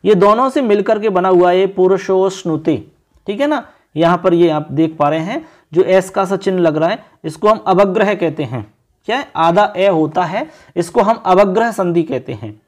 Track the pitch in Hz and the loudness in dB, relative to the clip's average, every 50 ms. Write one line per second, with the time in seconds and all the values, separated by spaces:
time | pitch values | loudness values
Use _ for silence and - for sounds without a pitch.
0 | - 190 214 175 190 208 214 226 262 262 254 302 262 220 208 208 196 - 220 214 | 4 2 4 4 6 4 4 4 2 0 0 -2 0 2 0 0 2 0 -2 0
1 | 208 220 190 180 180 190 185 175 180 180 175 185 196 190 196 196 185 185 196 185 | 0 -2 0 0 2 2 4 4 4 4 4 2 0 0 0 0 2 2 2 0
2 | 190 - 190 185 190 190 190 - - 175 156 151 156 170 151 107 - - _ _ | 0 -2 0 0 0 0 -4 -6 -6 -6 -6 -2 -2 -2 -2 -2 -6 -14 _ _
3 | _ _ _ _ _ - 208 208 277 294 302 247 - - _ _ _ _ _ 151 | _ _ _ _ _ -10 -4 -4 -2 -2 -2 -4 -6 -12 _ _ _ _ _ 0
4 | 165 170 180 170 175 190 170 170 175 165 151 151 151 - 135 147 160 160 160 - | 2 2 2 2 2 0 2 4 4 2 2 -2 -4 -4 -2 -2 -2 -2 0 -2
5 | 147 143 156 160 160 190 240 330 320 - _ _ _ _ 151 170 185 - 185 190 | -2 0 0 -2 -4 -6 -8 -10 -10 -14 _ _ _ _ 0 0 2 4 2 2
6 | 190 190 - 196 196 180 196 185 196 196 190 180 170 165 180 156 156 170 214 226 | 2 0 -4 -4 -2 -2 -4 -4 -2 -2 0 2 0 0 0 0 -2 -2 -2 -6
7 | - _ _ _ - 156 151 - 196 214 220 214 - - 190 180 208 196 180 - | -10 _ _ _ -14 -14 -10 -2 0 0 0 0 0 0 2 2 2 2 2 0
8 | 196 202 208 202 170 160 151 - 147 117 123 123 104 - _ _ _ _ _ _ | 0 0 0 -2 -2 -4 -4 -6 -8 -8 -8 -10 -10 -12 _ _ _ _ _ _
9 | _ - 220 269 277 - _ 165 165 170 170 185 185 - - 180 190 202 185 156 | _ -6 -6 -6 -6 -8 _ 0 0 2 4 2 2 2 0 0 0 2 2 2
10 | 156 156 156 180 180 156 180 220 311 320 - - - _ _ 175 170 - - 240 | 0 0 0 -4 -4 -2 -4 -6 -8 -8 -14 -20 -20 _ _ -6 -6 -2 0 0
11 | 202 202 226 220 - 190 185 190 208 196 185 214 226 233 202 208 190 175 170 175 | 2 2 0 -2 0 0 2 2 2 0 0 -2 -2 -2 -2 -4 -4 -2 -2 -2
12 | 160 160 135 127 127 - 127 104 117 107 104 _ _ | -2 -2 -6 -8 -8 -8 -12 -12 -12 -16 -16 _ _